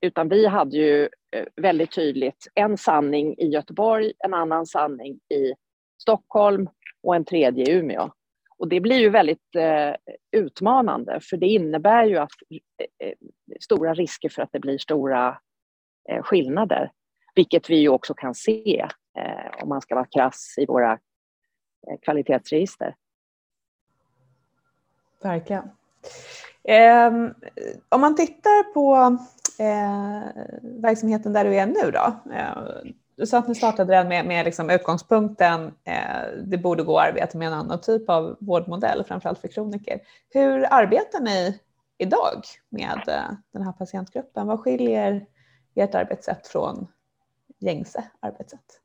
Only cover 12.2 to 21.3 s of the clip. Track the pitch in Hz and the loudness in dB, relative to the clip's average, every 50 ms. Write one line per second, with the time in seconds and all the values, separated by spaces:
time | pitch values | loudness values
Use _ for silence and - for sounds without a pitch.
12.2 | 147 147 - _ _ _ 160 160 _ _ _ _ - - _ _ - 95 - _ | -2 -2 -6 _ _ _ -20 -20 _ _ _ _ -12 -12 _ _ -12 -12 -12 _
13.2 | _ - - _ _ _ - - - - - - 156 165 165 160 180 156 - - | _ -20 -20 _ _ _ -20 -20 -2 0 0 0 2 -2 -2 -2 -2 -6 -6 -8
14.2 | - 156 - - 127 - _ 139 139 135 135 139 - - 156 151 135 135 135 123 | -10 -8 -6 -6 -10 -8 _ -8 -6 -6 -6 -6 -4 -4 -4 -2 -2 0 0 0
15.2 | 123 127 131 - _ _ _ _ _ _ _ _ _ _ _ _ _ - - 113 | 0 -2 -4 -6 _ _ _ _ _ _ _ _ _ _ _ _ _ -8 -8 -8
16.2 | - - - 180 147 127 139 175 220 190 - - - - _ _ _ _ _ _ | -2 0 2 2 2 2 -2 -2 0 0 0 -2 -2 -6 _ _ _ _ _ _
17.2 | _ _ _ - 175 - - 170 - - 165 160 147 147 131 127 - - 143 - | _ _ _ 2 2 4 2 0 0 2 4 4 6 6 4 2 0 -4 -10 -8
18.2 | - 131 123 - - - 220 220 220 220 175 - - - - _ _ _ _ - | -8 -10 -10 -6 -2 -2 -2 -2 0 -2 -2 -2 -2 -6 -8 _ _ _ _ -10
19.2 | - - - - - - - - - 147 143 139 - _ - 123 127 - - 147 | -10 -10 -10 -10 -12 -14 -14 -12 -8 -6 -6 -8 -6 _ -4 -4 -4 -2 0 0
20.2 | 127 127 - - - - - - 143 131 131 127 120 117 110 113 _ _ _ _ | 0 0 0 -6 -20 -12 -4 -4 -2 0 2 2 2 2 0 -2 _ _ _ _
21.2 | _ _ | _ _